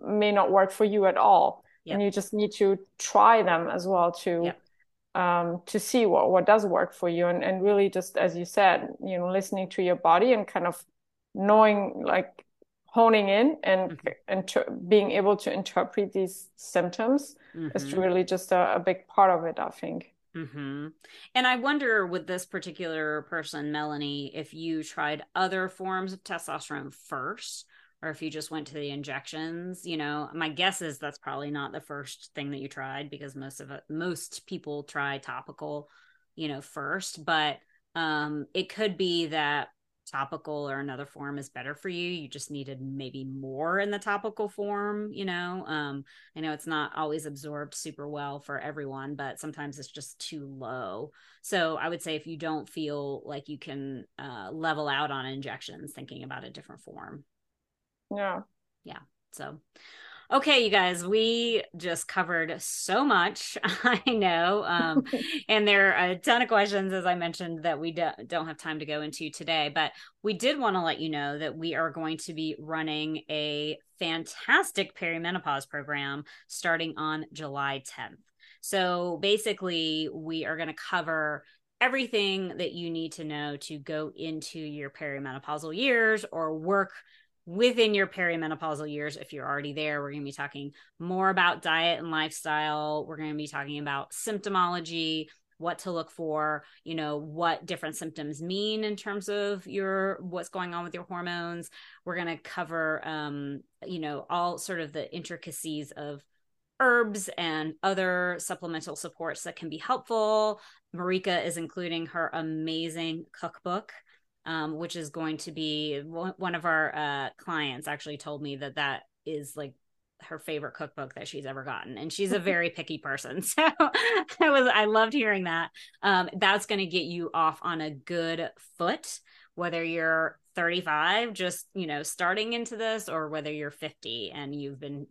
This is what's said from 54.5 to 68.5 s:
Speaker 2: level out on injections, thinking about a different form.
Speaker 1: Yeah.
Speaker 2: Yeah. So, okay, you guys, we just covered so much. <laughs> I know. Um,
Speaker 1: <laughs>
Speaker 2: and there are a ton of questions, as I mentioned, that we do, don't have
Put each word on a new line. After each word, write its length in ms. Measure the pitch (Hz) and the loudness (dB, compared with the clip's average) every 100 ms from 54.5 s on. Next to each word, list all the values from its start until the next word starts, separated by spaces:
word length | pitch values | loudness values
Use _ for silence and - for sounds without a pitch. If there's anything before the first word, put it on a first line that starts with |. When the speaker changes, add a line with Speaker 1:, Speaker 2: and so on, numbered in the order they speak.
Speaker 2:
level 380 | 156 160 151 147 | -2 0 0 0
out 240 | 135 151 | 0 0
on 140 | 135 131 | -2 -6
injections, 680 | 135 135 117 - - - | -8 -8 -10 -12 -14 -14
thinking 320 | - 131 131 | -14 -14 -14
about 180 | 127 127 | -10 -12
a 80 | 123 | -12
different 300 | - - - | -16 -18 -20
form. 420 | - - - 147 - _ _ _ _ _ _ _ _ | -18 -16 -14 -16 -18 _ _ _ _ _ _ _ _
Speaker 1:
Yeah. 280 | 202 202 190 - _ _ _ | -4 -4 -4 -10 _ _ _
Speaker 2:
Yeah. 160 | - - - _ _ | -18 -18 -18 _ _
So, 300 | - 143 151 _ _ - - - - - | -14 -12 -14 _ _ -20 -20 -20 -20 0
okay, 320 | 269 302 269 | 2 6 6
you 60 | 220 | 8
guys, 340 | 196 180 175 | 6 6 2
we 580 | 175 214 226 233 233 226 - 170 | 2 2 4 2 2 0 -4 -8
just 300 | 175 165 - | -4 -4 -2
covered 520 | 190 170 170 160 165 | -2 0 0 0 -4
so 440 | - - - 226 | -6 -6 0 2
much. 520 | 285 196 180 - - - | 6 6 4 0 -8 -4
<laughs> 40 | |
I 360 | 190 185 247 233 - | -4 2 2 4 2
know. 580 | 226 185 170 175 208 | 4 6 6 6 4
Um, 400 | - 170 165 156 - 262 - | 2 2 4 2 2 -2 -2
Speaker 1:
<laughs> 220 | 311 - | -4 2
Speaker 2:
and 180 | 220 208 | 4 8
there 280 | 202 196 | 8 8
are 160 | - 180 | 6 4
a 60 | 180 | 2
ton 260 | - 240 | 4 4
of 60 | 240 | 6
questions, 440 | 214 202 202 190 | 4 4 2 0
as 140 | 190 180 | 0 0
I 80 | |
mentioned, 500 | 180 170 165 175 165 | 0 -2 -4 -6 -2
that 140 | 170 147 | -2 0
we 140 | 165 | -2
do, 160 | 165 160 - 123 | -2 -2 -4 -4
don't 200 | 170 | -4
have 100 | 160 | -4